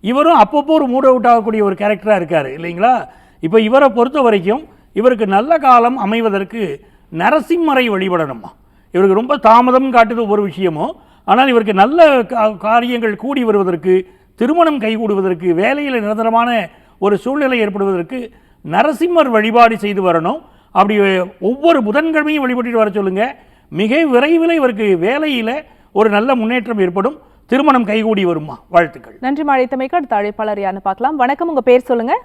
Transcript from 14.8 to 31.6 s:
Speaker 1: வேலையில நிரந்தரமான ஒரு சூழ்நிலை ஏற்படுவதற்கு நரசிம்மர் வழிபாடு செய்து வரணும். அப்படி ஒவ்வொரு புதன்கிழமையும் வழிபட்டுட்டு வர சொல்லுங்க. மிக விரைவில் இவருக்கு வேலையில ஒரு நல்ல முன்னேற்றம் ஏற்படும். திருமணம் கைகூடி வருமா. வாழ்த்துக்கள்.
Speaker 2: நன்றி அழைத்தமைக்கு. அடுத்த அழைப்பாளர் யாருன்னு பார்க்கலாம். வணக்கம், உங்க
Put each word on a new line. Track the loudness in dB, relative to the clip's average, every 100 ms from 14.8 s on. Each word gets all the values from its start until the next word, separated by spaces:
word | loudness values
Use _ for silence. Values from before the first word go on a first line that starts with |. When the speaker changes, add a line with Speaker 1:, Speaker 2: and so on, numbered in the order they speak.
| -4 -4 -2 -2 -2 -2 -2
Speaker 1:
வேலையில | 0 0 -2 -4 -4
நிரந்தரமான | -4 -2 0 0 0 -2 -6 _ _ _
ஒரு | -2 -2
சூழ்நிலை | -2 -2 -2 0
ஏற்படுவதற்கு | -2 -2 -4 -4 -6 -10 -12 _ _ _ -6
நரசிம்மர் | 0 0 0 0 0 2
வழிபாடு | 2 2 4 4 4
செய்து | -4 -2 0
வரணும். | 0 0 -6 -10 _ _
அப்படி | 0 2 2 2 0 -2 -4
ஒவ்வொரு | -4 0 2 2
புதன்கிழமையும் | 2 -2 0 -2 -2 -2 -2
வழிபட்டுட்டு | -2 -2 0
வர | 0
சொல்லுங்க. | 0 -2 -2 -4 -6 _ _ _
மிக | -4 0 0
விரைவில் | 2 2 2 2 2
இவருக்கு | 0 0 0 0 0
வேலையில | 0 -2 -2 -4 -4 -6 -10 _ _
ஒரு | 0 2
நல்ல | 2 0
முன்னேற்றம் | 0 0 -2 -4 -2
ஏற்படும். | -2 0 -4 -4 _ _ _
திருமணம் | 0 0 -2
கைகூடி | -2 -2 0 0
வருமா. | 0 -4 -8 -16 _
வாழ்த்துக்கள். | 0 0 -6 -20 -10
Speaker 2:
நன்றி | -6 -4
அழைத்தமைக்கு. | -2 0 -2 -4 -4 -4
அடுத்த | -2 -4
அழைப்பாளர் | -4 -6 -6 -4
யாருன்னு | -6 -6
பார்க்கலாம். | -6 -4 -4 -2
வணக்கம், | -2 -2 -2
உங்க | -2